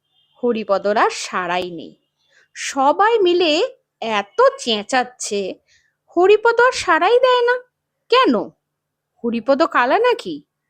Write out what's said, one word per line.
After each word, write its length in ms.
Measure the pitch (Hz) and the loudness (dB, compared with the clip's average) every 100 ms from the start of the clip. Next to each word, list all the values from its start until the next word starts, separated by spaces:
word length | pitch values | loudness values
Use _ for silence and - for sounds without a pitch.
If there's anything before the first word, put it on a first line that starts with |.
| _ _ _ _ | _ _ _ _
হরিপদর 520 | 240 220 202 190 196 214 | -4 -2 -2 -2 0 0
আর 140 | 415 | 0
সাড়াই 600 | - - 202 175 180 180 | -2 -8 -6 -4 -4 -6
নেই। 260 | 165 87 - _ _ _ _ _ | -10 -16 -20 _ _ _ _ _
সবাই 640 | - - 277 269 349 427 466 | -14 -8 -2 0 2 2 2
মিলে 580 | 359 349 339 302 523 - _ - | 2 2 0 0 -2 -8 _ -12
এত 420 | 226 214 202 - 523 539 | -6 -6 -4 0 0 0
চেঁচাচ্ছে, 960 | 240 208 202 254 247 - - 202 185 - _ _ _ _ _ 339 | -4 -4 -2 -2 -2 -8 -8 -6 -6 -10 _ _ _ _ _ 2
হরিপদ 440 | 381 427 466 466 | 4 4 2 2
আর 120 | 508 | 2
সাড়াই 460 | 508 - 311 370 494 | 0 0 0 2 2
দেয় 200 | 508 494 | 2 2
না। 180 | 480 494 494 _ _ _ - | 0 -2 -6 _ _ _ 0
কেন? 260 | 508 453 214 127 - _ _ _ _ _ _ | 2 2 0 -4 -14 _ _ _ _ _ _
হরিপদ 380 | 233 226 226 233 | -6 -4 0 0
কালা 360 | 330 277 247 381 | 0 0 0 2
নাকি? 440 | 494 - 359 294 - _ | 0 0 -6 -12 -14 _